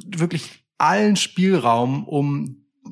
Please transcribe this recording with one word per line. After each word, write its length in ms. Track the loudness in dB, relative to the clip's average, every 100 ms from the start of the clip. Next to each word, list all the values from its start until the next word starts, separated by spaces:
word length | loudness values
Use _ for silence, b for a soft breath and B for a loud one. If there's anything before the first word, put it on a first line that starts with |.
| -10
wirklich 580 | -4 -2 -4 -8 -18 _ -2
allen 380 | 0 2 2 2
Spielraum, 880 | -2 0 2 2 2 2 0 -2 -4
um 580 | -2 0 -2 -6 -12 _ _ -18